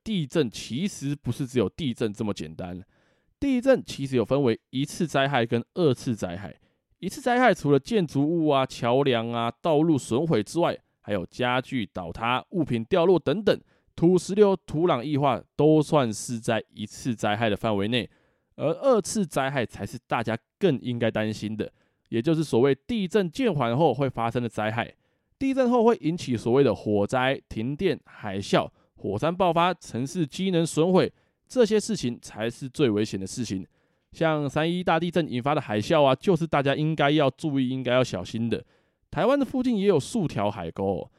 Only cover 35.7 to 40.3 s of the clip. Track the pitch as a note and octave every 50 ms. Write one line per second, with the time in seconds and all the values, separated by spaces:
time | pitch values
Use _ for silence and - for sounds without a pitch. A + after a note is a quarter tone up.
35.7 | G#2+ G#2+ G#2 - E3 D3+ C#3+ C3+ C3 - - G3+ F3 D#3 E3+ D#3 E3 D3 C3+ C#3
36.7 | C#3 - D3+ D#3 D#3+ D3 C#3+ C#3+ D3+ D#3 C#3+ C3+ - - - D#3 C#3 C3+ B2+ B2
37.7 | C3 C3 B2 A#2+ B2 B2+ B2 - - F2+ F2 - - A2+ A#2 A#2 G#2+ - - _
38.7 | _ _ _ _ _ _ _ _ - D3 F#3 A#3+ C#4+ C#4+ C4 - - B3+ B3 B3+
39.7 | A#3 G3 G3 G3+ F3+ C#3 - - - A3+ E3 -